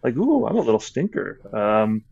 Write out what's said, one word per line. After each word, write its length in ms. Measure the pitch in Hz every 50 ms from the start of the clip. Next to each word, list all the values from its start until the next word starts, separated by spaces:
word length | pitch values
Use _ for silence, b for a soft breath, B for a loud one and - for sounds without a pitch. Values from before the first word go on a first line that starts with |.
| -
like, 120 | 127 117
Ooh, 280 | 135 202 277 311 277 -
I'm 100 | - 185
a 40 | 240
little 180 | 180 117 110 107
stinker. 600 | - - - 127 160 214 - - - - - - - 98 101
Um 480 | 107 104 104 107 107 110 107 110 107 107 _